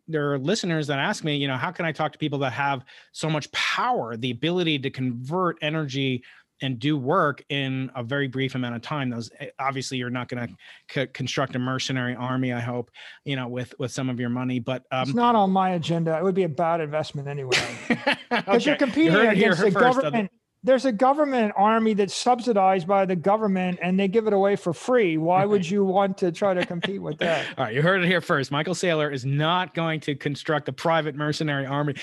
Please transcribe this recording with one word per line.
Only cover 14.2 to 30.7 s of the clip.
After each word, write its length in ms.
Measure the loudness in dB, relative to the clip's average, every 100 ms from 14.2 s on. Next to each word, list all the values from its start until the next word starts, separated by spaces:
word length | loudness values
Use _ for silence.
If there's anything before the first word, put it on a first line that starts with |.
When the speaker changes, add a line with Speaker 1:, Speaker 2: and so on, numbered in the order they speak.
Speaker 1:
your 80 | -4
money, 300 | -2 -2 -4
but, 260 | -4 -6 -4
um, 120 | -4
Speaker 2:
It's 120 | 0
not 220 | 2 4 4
on 160 | 4
my 200 | 4 2
agenda. 460 | 0 0 0 0 0
It 60 |
would 120 | 0 2
be 80 |
a 60 | 0
bad 300 | 0 0 0
investment 480 | -2 -4 -4 -6 -8
anyway. 300 | -6 -2 -2 -2 -6 -4
Speaker 1:
<laughs> 0 | -2 0 -2 -2
Speaker 2:
'Cause 0 |
you're 160 | -2 2 2
Speaker 1:
Okay. 160 | 2
You 40 | 2
Speaker 2:
competing 340 | 2 2 4
Speaker 1:
heard 220 | 6 6
it 40 | 6
here 140 | 4
Speaker 2:
against 120 | 4
a 80 | 2
Speaker 1:
first 120 | 6
on 120 | 4 4
the 60 |
Speaker 2:
government. 300 | 2 0 -2 _ _ _
There's 220 | 2 4 4
a 60 |
government 640 | 2 4 4 2 2 0 4
army 380 | 4 4 4
that's 220 | 2 0 0
subsidized 720 | 2 2 2 4 4 4 4
by 180 | 2 4
the 100 | 2
government, 640 | 2 2 2 2 0 -2
and 160 | 0 2
they 80 | 2
give 180 | 2 2
it 80 |
away 220 | 4 4 2
for 180 | -2
free. 420 | -4 2 4 4 2
Why 300 | 2 2 4
would 120 | 2
Speaker 1:
Right. 120 | 2
Speaker 2:
you 160 | 0 2
want 320 | 2 2 2
to 140 | -2
try 240 | 2 2 2
to 100 | 0
compete 340 | -2 -4 -4
with 200 | -6 -2
that? 260 | 0 0 -2
Speaker 1:
<laughs> 60 | -4
All 60 | -2
right, 100 | 2
you 80 |
heard 180 | 2 4
it 60 | 2
here 120 | 2
first. 320 | 2 0 0
Michael 220 | -2 -2
Saylor 400 | -2 0 0 0
is 120 | -2 -2
not 500 | 0 2 2 0 -2
going 240 | -2 -2
to 160 | -4 -4
construct 520 | -4 -6 -2 -2
a 60 | -2